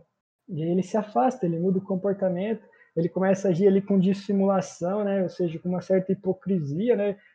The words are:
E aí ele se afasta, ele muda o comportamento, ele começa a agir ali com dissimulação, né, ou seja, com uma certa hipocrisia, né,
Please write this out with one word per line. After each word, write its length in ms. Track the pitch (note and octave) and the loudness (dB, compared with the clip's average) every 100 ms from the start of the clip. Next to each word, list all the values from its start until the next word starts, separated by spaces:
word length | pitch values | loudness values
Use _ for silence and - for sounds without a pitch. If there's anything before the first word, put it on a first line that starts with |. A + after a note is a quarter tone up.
| - _ _ _ - | -12 _ _ _ -12
E 120 | D#3 | -6
aí 80 | E3 | -2
ele 140 | F#3 | 0
se 140 | F#3 G#3+ | 0 -2
afasta, 480 | G#3 A#3+ B3+ B3 F3 | -2 0 0 0 -2
ele 140 | E3 | 0
muda 180 | F#3 F#3+ | 0 -2
o 80 | G3 | -2
comportamento, 800 | F#3 G3+ G3 F#3+ F3+ G#3 A3 - _ _ - | -4 -2 -2 -2 -2 -4 -6 -8 _ _ -4
ele 120 | E3 | -2
começa 400 | F#3 F#3+ G3 G3 | 0 0 2 2
a 40 | |
agir 160 | E3 G3+ | 4 4
ali 140 | G3 | 4
com 180 | G3 G3 | 4 2
dissimulação, 1040 | F#3 G3 - G3 G3 F#3+ F#3 - E3+ G#3 G3+ | 4 0 -2 0 2 2 -2 -6 -4 -2 -2
né, 180 | G3 | -2
ou 60 | F3 | -2
seja, 280 | - F3 D#3+ | -2 -4 -2
com 100 | F3+ | -4
uma 120 | F3+ | -4
certa 300 | - F#3+ F#3 | 0 0 2
hipocrisia, 840 | F#3+ F#3+ F#3 F3+ F#3+ C#3 D3+ A#3+ G#3 | -2 -2 -4 -2 -2 -2 -2 0 0
né, 200 | G3+ G3 _ | 0 -4 _